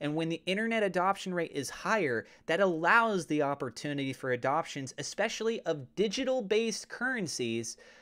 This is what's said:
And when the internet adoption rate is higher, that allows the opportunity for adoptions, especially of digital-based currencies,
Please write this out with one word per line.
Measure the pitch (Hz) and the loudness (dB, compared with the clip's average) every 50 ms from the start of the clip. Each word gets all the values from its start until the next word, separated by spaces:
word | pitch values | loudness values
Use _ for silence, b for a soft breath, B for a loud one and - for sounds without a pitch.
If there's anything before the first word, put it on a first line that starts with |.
And | 147 147 151 | -4 -2 -2
when | 156 165 165 | 0 0 -2
the | 165 - - | -2 -4 -2
internet | 175 185 202 226 226 233 226 208 | -2 -2 0 0 0 0 2 2
adoption | 196 175 180 175 190 196 - - 190 180 | 2 2 2 2 2 0 0 -2 -4 -2
rate | 175 165 - - | -2 -2 -2 -2
is | 143 131 - | -4 -4 -4
higher, | - - - 180 220 220 175 135 120 110 B B B B B | -8 -6 -2 0 0 2 2 0 0 -2 B B B B B
that | - 160 175 | 0 2 4
allows | 196 190 170 160 165 170 208 233 226 226 208 185 147 | 4 4 4 4 4 6 6 6 6 4 2 0 0
the | - 156 147 143 | 0 2 2 2
opportunity | 139 143 - 143 123 - - - 147 143 143 139 135 127 | 2 0 -2 -4 -6 -6 -6 -6 -4 -4 -2 -2 -4 -4
for | - - 131 | -4 -2 -2
adoptions, | 127 120 131 131 143 160 160 - - 147 135 123 - | -2 0 2 2 2 2 0 -2 -6 -8 -8 -8 -8
especially | - 135 - - - 196 220 - - 220 226 233 - - | -8 -10 -8 -2 -2 -2 -2 -2 -2 -2 -2 -2 -2 -2
of | - 165 147 131 - _ | -2 -2 -4 -4 -8 _
digital-based | - 202 226 190 254 269 254 262 254 208 190 214 214 233 226 - - - - | 0 0 0 2 0 0 0 0 0 0 2 2 2 2 2 -2 -4 -8 -10
currencies, | - - 247 254 262 233 185 143 - - 127 117 113 117 117 - - B B B B B | -8 -6 -4 -4 -2 -2 -4 -4 -4 -2 -2 -2 -2 -2 -4 -6 -10 B B B B B